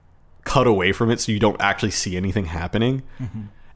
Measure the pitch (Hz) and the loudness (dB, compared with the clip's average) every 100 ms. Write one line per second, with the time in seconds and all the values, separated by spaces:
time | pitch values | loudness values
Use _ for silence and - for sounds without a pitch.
0 | _ - - - - 135 127 98 90 95 | _ -20 -20 -14 -2 2 4 4 2 2
1 | 113 113 - 104 107 104 101 98 107 - | 2 0 0 2 2 2 0 0 -2 -2
2 | 104 90 95 104 87 85 87 104 120 135 | -2 -2 -2 -2 -4 -4 -4 0 0 -2
3 | - - 120 110 104 - - | -6 -12 -10 -10 -14 -16 -20